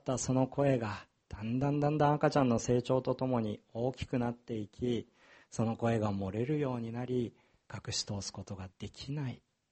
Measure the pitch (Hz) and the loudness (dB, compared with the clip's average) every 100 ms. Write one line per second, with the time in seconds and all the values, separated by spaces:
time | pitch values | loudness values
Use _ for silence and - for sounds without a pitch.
0 | - 135 - 131 131 - 139 127 107 - | -4 -2 2 2 2 2 2 2 0 -6
1 | - _ - 101 110 127 143 147 147 151 | -12 _ -16 -8 -4 -2 0 2 2 4
2 | 147 147 151 147 127 113 - 123 - 131 | 4 6 4 6 4 4 4 2 4 0
3 | 127 127 131 123 107 104 _ 113 127 - | 2 -2 0 0 0 -4 _ -4 -4 -4
4 | - 127 120 120 - 110 101 - 123 113 | -4 -2 -2 -4 -8 -6 -6 -4 -2 -2
5 | - _ _ - - - 113 113 117 113 | -4 _ _ -20 -10 -2 0 2 2 2
6 | 107 98 95 107 127 151 135 123 113 117 | 0 0 -2 -2 -2 0 -2 -4 -6 -6
7 | 127 127 110 - _ _ - 101 - - | -2 -2 -2 -8 _ _ -14 -12 -6 -6
8 | - 101 - 104 - 95 95 - 104 - | -4 -6 -6 -10 -10 -10 -12 -12 -12 -12
9 | 135 151 131 113 _ _ _ | -8 -6 -6 -8 _ _ _